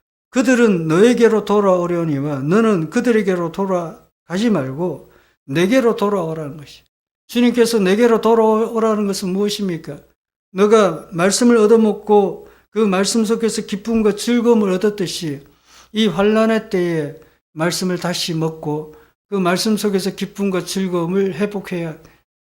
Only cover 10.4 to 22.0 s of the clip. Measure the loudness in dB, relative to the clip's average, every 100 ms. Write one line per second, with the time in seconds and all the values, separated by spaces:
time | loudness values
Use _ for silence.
10.4 | _ 0 4 4 4 0 -8 -2 0 2
11.4 | 4 4 6 4 4 0 2 2 2 -4
12.4 | -16 _ _ -2 0 0 0 0 0 0
13.4 | -2 -4 -6 -8 -2 0 0 -2 0 0
14.4 | 2 2 2 0 -2 -2 -6 -6 -8 -8
15.4 | -12 _ _ -20 _ -2 -2 0 0 2
16.4 | 2 0 -2 -2 -2 -2 -4 -10 -20 _
17.4 | _ -6 -4 -2 -4 -4 -4 -6 -4 -4
18.4 | -4 -6 -8 -8 -10 -18 _ _ -8 -2
19.4 | 0 0 0 0 0 -2 -4 -6 -10 -6
20.4 | -4 -4 -4 -4 -4 -2 -2 -2 -2 -2
21.4 | -4 -6 -8 -8 -8 -10